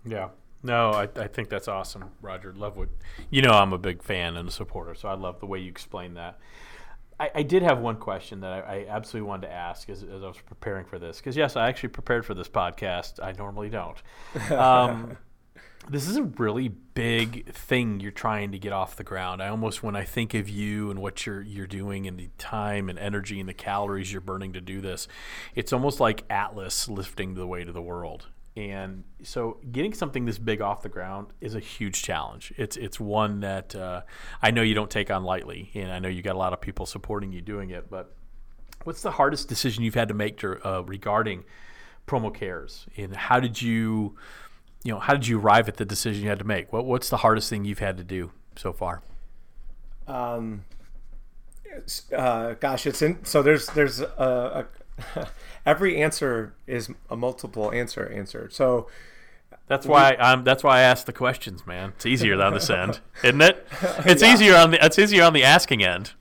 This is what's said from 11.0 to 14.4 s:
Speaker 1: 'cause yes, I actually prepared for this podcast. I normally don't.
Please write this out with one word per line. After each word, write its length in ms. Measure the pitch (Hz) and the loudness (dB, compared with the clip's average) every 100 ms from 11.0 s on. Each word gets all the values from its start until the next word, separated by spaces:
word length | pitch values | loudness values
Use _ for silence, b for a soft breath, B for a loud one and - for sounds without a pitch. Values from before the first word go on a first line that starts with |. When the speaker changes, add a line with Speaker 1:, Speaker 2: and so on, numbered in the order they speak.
| 85 80 | -12 -12
Speaker 1:
'cause 160 | 139 127 | -8 -2
yes, 180 | 143 127 | -2 2
I 120 | 117 | 0
actually 220 | 123 127 | -2 -10
prepared 340 | - - 120 | -10 -2 -2
for 80 | - | -2
this 160 | 92 - | -10 -4
podcast. 760 | - 87 85 98 87 - - | -2 -2 -4 -6 -6 -8 -12
I 100 | 95 | -12
normally 360 | 92 101 101 104 | -10 -12 -10 -8
don't. 340 | 110 85 - B B B 135 | -8 -10 -14 B B B -10